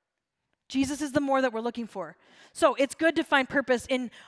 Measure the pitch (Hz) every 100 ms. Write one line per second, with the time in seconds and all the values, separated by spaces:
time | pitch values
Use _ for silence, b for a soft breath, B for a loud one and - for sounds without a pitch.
0 | _ _ _ _ _ _ - 262 269 285
1 | 294 277 277 269 262 220 233 233 226 196
2 | 156 - b b b - 320 226 269 -
3 | 320 311 - 285 262 285 262 247 - 254
4 | 247 B